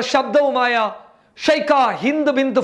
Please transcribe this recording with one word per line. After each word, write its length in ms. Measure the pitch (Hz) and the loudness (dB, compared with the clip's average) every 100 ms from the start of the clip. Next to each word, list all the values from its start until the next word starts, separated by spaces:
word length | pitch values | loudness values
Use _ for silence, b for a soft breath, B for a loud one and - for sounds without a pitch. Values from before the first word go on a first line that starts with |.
| 247 | 0
ശബ്ദവുമായ 600 | 277 240 294 285 254 247 233 208 - b b b - | -2 0 0 2 0 0 0 -4 -6 b b b -4
ഷെയ്ഖ 340 | - 302 - 277 240 170 | 0 0 2 2 2 0
ഹിന്ദ് 300 | 220 302 294 269 | -2 0 0 0
ബിൻത് 240 | 269 247 | 0 -2